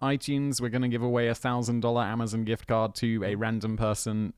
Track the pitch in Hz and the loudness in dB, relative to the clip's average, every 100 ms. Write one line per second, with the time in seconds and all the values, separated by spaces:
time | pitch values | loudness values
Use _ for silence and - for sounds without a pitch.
0 | 135 139 - 139 143 127 123 123 127 117 | -2 0 0 0 0 0 0 0 0 0
1 | 123 120 117 117 127 123 117 120 117 120 | 2 2 2 0 0 0 0 0 2 2
2 | 104 117 113 113 110 113 - 113 110 - | 0 0 -2 0 0 -2 0 2 2 0
3 | 117 113 95 101 113 113 107 110 110 104 | 0 0 0 -2 0 -2 -2 0 0 0
4 | 117 107 107 | -2 0 -2